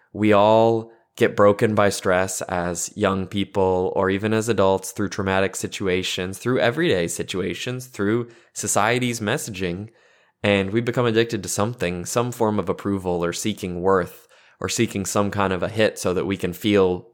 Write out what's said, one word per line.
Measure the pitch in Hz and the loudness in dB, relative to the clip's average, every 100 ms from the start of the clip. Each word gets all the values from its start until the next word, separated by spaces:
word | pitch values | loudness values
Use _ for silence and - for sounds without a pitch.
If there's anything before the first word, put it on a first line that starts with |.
| _ | _
We | - 107 | -2 4
all | 101 104 110 113 113 113 - _ - | 6 6 6 6 2 -4 -16 _ 0
get | 117 - | 0 6
broken | 104 101 113 104 | 4 6 2 2
by | 101 | 2
stress | - 101 92 92 - | 2 0 2 0 -4
as | - 90 87 85 - - | -4 -4 -2 -4 -8 -2
young | 101 98 92 | 0 0 -2
people | 101 95 101 95 92 92 | -4 -2 0 2 2 0
or | - 95 | 0 0
even | 95 107 | 0 0
as | 110 110 | 0 0
adults | 101 95 95 - | 2 2 2 -2
through | - 98 | -6 -6
traumatic | - 95 95 95 - | -4 0 0 0 -2
situations, | 98 - 98 90 90 - 92 98 | -8 -4 -2 0 -2 -4 -6 -6
through | 120 127 | -2 2
everyday | 98 143 170 95 85 | 2 0 0 0 0
situations, | - - 92 92 90 - 127 127 | -4 -6 -4 -4 -6 -8 -8 -12
through | - 101 117 117 - _ | -4 0 0 -2 -12 _
society's | - 104 - 107 123 123 117 | -8 -2 2 2 2 0 -2
messaging. | 107 139 - 95 92 87 107 _ _ _ _ _ | -2 -4 -4 -6 -6 -6 -10 _ _ _ _ _
And | 104 101 98 | 2 2 2
we | 110 | 0
become | 120 120 120 | -2 0 2
addicted | 110 117 110 | 2 0 -2
to | 87 | -6
something, | - 107 120 87 90 85 | -2 -2 -2 -4 -4 -4
some | - 120 | -2 -2
form | 120 110 104 | 0 0 0
of | 90 | -2
approval | 95 101 98 92 87 85 | -4 -2 -2 -2 -2 -2
or | |
seeking | 85 110 98 95 87 | -2 -4 -4 -6 -2
worth | 90 95 87 - _ _ _ _ | 2 2 2 -8 _ _ _ _
or | 98 | -6
seeking | - 113 101 92 | -2 -2 -2 -4
some | 107 101 | -2 -2
kind | 98 98 | 0 0
of | 92 | 0
a | 92 | -4
hit | 101 107 - | 2 0 2
so | 98 | -2
that | 90 78 | 0 0
we | 98 | -2
can | 92 | -4
feel | 87 110 101 92 90 - | -2 2 4 4 2 -6